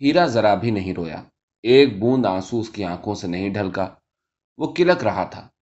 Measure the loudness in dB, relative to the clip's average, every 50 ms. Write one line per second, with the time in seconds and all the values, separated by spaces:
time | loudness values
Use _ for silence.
0 | 0 2 4 4 2 2 2 2 4 4 2 2 0 -2 -2 -2 -2 -4 -6 -6
1 | -6 -8 -10 -12 -14 _ _ _ _ _ _ _ 2 6 6 8 8 6 4 0
2 | 0 0 2 2 2 0 0 -2 -4 -4 -6 -6 -6 -6 -8 -8 -6 -6 -6 -6
3 | -6 -8 -6 -6 -6 -6 -4 -4 -4 -4 -2 -4 -4 -4 -4 -4 -6 -6 -8 _
4 | _ _ _ _ _ _ _ _ _ _ _ -8 -8 -6 -2 2 2 2 2 2
5 | 0 -2 -2 -2 -4 -6 -8 -14 -20 -20 _ _ _